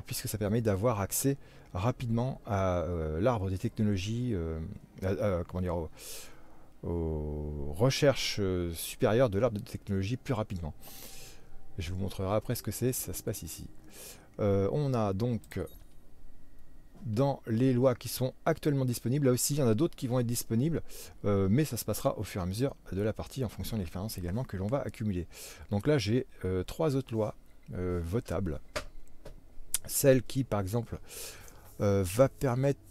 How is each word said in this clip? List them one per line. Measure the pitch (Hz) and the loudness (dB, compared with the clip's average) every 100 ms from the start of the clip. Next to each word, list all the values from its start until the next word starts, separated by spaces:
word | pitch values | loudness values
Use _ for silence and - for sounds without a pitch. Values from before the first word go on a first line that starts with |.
| - | 0
puisque | - 117 | -6 -4
ça | 104 | -2
permet | 101 113 | 2 2
d'avoir | 110 95 117 107 | 4 2 2 2
accès | 95 - 139 139 - - - | 0 0 2 0 -4 -20 -8
rapidement | 101 110 - 120 117 127 - - | -2 0 0 0 2 0 -4 -2
à, | 101 95 87 | 2 4 2
euh, | 82 87 78 78 | 2 0 0 2
l'arbre | 113 117 95 | 4 4 2
des | 92 | 0
technologies, | 117 - 107 98 98 117 123 98 | -2 2 2 2 0 -2 0 0
euh, | 82 80 80 101 - - | -2 -2 -6 -10 -14 -4
à, | 92 95 107 87 | -2 0 2 0
à, | |
comment | 87 90 | -2 -2
dire, | 90 85 | -2 -2
au, | 80 - - - - - - - - - | -4 -10 -12 -12 -12 -14 -16 -16 -18 -10
aux | 92 85 80 78 76 76 73 73 71 | -4 -2 0 -2 -2 -4 -4 -4 -4
recherches, | 76 127 - 143 123 - - | 2 2 6 4 4 0 0
euh, | 98 90 87 82 | 0 2 0 -4
supérieures | - - 120 110 131 | -8 2 4 6 4
de | 95 | 4
l'arbre | 120 107 | 2 0
de | |
technologie | - - - 98 98 131 | -6 -8 -2 0 0 -2
plus | - 113 | -2 -2
rapidement. | 110 95 80 - - - - - - - - - - - | -2 -4 -6 -8 -12 -14 -12 -12 -12 -12 -10 -8 -6 -4
Je | 85 | -4
vous | 92 | -2
montrerai | 98 - 95 107 | -2 -2 0 0
après | - | 0
ce | 120 | -4
que | - | -2
c'est, | - 127 | 0 0
ça | 123 - | 0 -4
se | - | -6
passe | - 110 | -6 -6
ici. | 82 - - - - - - - - - | -6 -10 -12 -14 -16 -16 -16 -18 -14 -2
Euh, | 104 98 98 | 2 4 4
on | 147 143 | 2 2
a | 120 107 | 2 2
donc | 95 120 113 - - 80 - - - - - - - - - - - - - - | 2 0 0 -4 -6 -6 -8 -16 -14 -14 -10 -8 -8 -10 -10 -10 -12 -16 -10 -2
dans | 107 139 135 - | 2 2 2 0
les | 113 131 | 4 4
lois | 123 127 | 6 4
qui | 120 - | 2 -2
sont | - 127 - - | -2 -2 -2 0
actuellement | 160 156 139 | 0 2 2
disponibles, | 131 117 117 135 135 | 2 0 0 4 6
là | |
aussi | 123 - | 4 4
il | 143 | 4
y | |
en | 123 | 4
a | 107 | 4
d'autres | 170 - | 2 0
qui | 127 | 0
vont | 127 | 2
être | 120 | 2
disponibles, | - - 113 147 151 - - - - 101 | 0 2 2 2 0 -2 -10 -12 -4 2
euh, | 101 98 | 4 6
mais | 113 | 6
ça | 156 117 | 4 0
se | - | -2
passera | 104 135 - | 0 0 0
au | |
fur | 107 101 | -4 -2
et | |
à | 90 | -2
mesure | 101 135 - - | 0 -2 -2 -6
de | 92 | 0
la | 107 | 0
partie | 101 - - 113 | 0 -6 -4 -4
en | |
fonction | - 95 113 | -4 -4 -2
de | |
l'expérience | 87 92 107 - | -4 -4 -6 -4
également | 87 101 | -4 -2
que | 131 95 | -4 -4
l'on | 98 | 0
va | 135 | 0
accumuler. | 117 - 107 90 82 - - - - | -2 -4 -2 -2 -4 -10 -16 -14 -4
Donc | 101 135 | 0 4
là | 147 | 2
j'ai, | 95 120 - - 92 | 4 2 0 -4 -2
euh, | 92 | 0
trois | 90 - 160 135 | -2 0 0 2
autres | - | 0
lois, | 110 107 - - - - 123 | 0 -2 -4 -16 -18 -10 -4
euh, | 90 90 | -2 0
votables. | 82 107 - 85 92 69 - - - - - - - - - - - - - | 0 -2 0 -2 0 -4 -6 -8 -8 -8 -8 -10 -12 -14 -14 -8 -2 -2 -2
Celle | - 143 131 | 4 6 6
qui | - 135 | 4 -2
par | 131 104 | 0 0
exemple, | 95 117 113 85 - - - - - - - - | 0 -2 -2 -8 -10 -12 -12 -12 -16 -18 -14 0
euh, | 104 98 | 2 4
va | 92 104 135 | 4 6 6
permettre | - 139 123 139 143 - | 6 0 4 2 2 -2